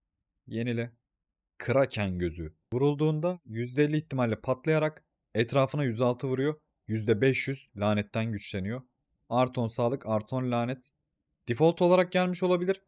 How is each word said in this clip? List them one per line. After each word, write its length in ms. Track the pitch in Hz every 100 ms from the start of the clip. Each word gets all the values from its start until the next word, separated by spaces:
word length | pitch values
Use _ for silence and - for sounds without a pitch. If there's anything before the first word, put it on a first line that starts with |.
| _ _ _ _ -
Yenile. 460 | 113 120 117 117 - _ _ _ _ _ _
Kraken 600 | - 127 131 110 101 90
gözü. 360 | 87 78 78 - _
Vurulduğunda 680 | 123 143 143 156 156 175 180 -
yüzde 380 | 110 123 127
elli 120 | 147 151
ihtimalle 440 | 151 131 120 107
patlayarak 640 | - 131 160 156 151 - _ _ _
etrafına 500 | 107 - 135 135 147
yüz 160 | 135 110
altı 280 | 123 123 135
vuruyor. 320 | 127 143 151 _ _ -
Yüzde 320 | 110 110 104
beş 280 | 131 127 -
yüz 200 | 135 - 101
lanetten 560 | 104 104 101 113 113
güçleniyor. 500 | 101 - 98 95 123 - _ _ _ _
Artı 320 | 123 123 127
on 80 | 113
sağlık, 380 | - 120 131 107
artı 300 | 110 104 131
on 140 | 127
lanet. 400 | 120 120 131 - _ _ _ _ _ -
Default 340 | 117 165 170
olarak 300 | 180 185 180
gelmiş 300 | 185 180 180
olabilir. 400 | 185 180 180 190